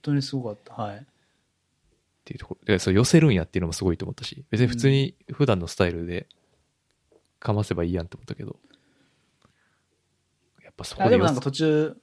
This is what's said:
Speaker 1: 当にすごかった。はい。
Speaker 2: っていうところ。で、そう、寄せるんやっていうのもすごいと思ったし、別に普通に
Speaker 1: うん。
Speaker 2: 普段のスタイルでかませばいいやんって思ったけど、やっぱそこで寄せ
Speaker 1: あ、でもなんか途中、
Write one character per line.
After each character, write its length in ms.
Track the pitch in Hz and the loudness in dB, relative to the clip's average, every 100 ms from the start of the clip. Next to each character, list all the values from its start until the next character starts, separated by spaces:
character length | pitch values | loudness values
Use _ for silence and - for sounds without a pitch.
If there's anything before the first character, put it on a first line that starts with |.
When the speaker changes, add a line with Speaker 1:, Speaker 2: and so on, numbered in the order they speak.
Speaker 1:
当 120 | - | -4
に 80 | 143 | -2
す 140 | 135 135 | -2 -6
ご 80 | |
か 80 | 120 | -8
っ 60 | 101 | -12
た。 100 | - | -16
は 200 | - 107 | -10 -10
い。 40 | 104 | -10
Speaker 2:
っ 40 | 139 _ _ _ _ _ _ _ _ _ _ _ | -18 _ _ _ _ _ _ _ _ _ _ _
て 80 | - | -18
い 40 | - | -16
う 20 | |
と 80 | - | -14
こ 100 | - | -14
ろ。 40 | |
で、 140 | - 95 | -2 0
そ 140 | - | 4
う、 20 | |
寄 100 | 95 | 4
せ 160 | 123 165 | 6 6
る 80 | 156 | 6
ん 60 | |
や 100 | 95 | 4
っ 20 | 80 | 0
て 120 | 95 | -4
い 20 | |
う 20 | |
の 40 | 85 | -4
も 60 | |
す 100 | 78 | -2
ご 100 | 95 | -2
い 40 | 82 | -2
と 80 | |
思 80 | 92 | -6
っ 20 | |
た 100 | - | -10
し、 200 | - - - | -12 -16 -6
別 100 | 107 | 0
に 60 | 123 | 0
普 80 | 120 | 2
通 140 | 135 | 2
に 260 | 135 135 - - | 2 0 -6 -16
Speaker 1:
う 40 | |
ん。 20 | |
Speaker 2:
普 120 | 151 143 | -2 0
段 120 | 98 | 0
の 80 | 85 | -2
ス 80 | |
タ 140 | - 90 | 0 0
イ 40 | |
ル 140 | 85 85 | 0 -6
で 220 | 87 - _ _ _ _ _ _ _ _ _ _ _ | -8 -10 _ _ _ _ _ _ _ _ _ _ _
か 120 | - | -4
ま 120 | 104 | -2
せ 100 | 104 | -2
ば 100 | 87 | -4
い 60 | 85 | -4
い 40 | |
や 80 | 90 | -4
ん 40 | 85 | -8
っ 20 | |
て 80 | - | -14
思 60 | |
っ 40 | - | -16
た 80 | |
け 100 | - | -14
ど、 120 | 104 - _ _ _ _ _ _ _ _ _ _ _ _ _ _ _ _ _ _ _ _ | -14 -16 _ _ _ _ _ _ _ _ _ _ _ _ _ _ _ _ _ _ _ _
や 80 | - | -20
っ 40 | - | -16
ぱ 80 | |
そ 120 | - - | -14 -2
こ 60 | |
で 0 | |
寄 40 | 220 | 4
せ 0 | |
Speaker 1:
あ、 20 | |
で 60 | 240 | 4
も 60 | |
な 80 | 175 | 4
ん 20 | |
か 60 | 131 | 0
途 100 | 139 | -4
中、 460 | 135 156 151 156 - | -2 2 2 0 -6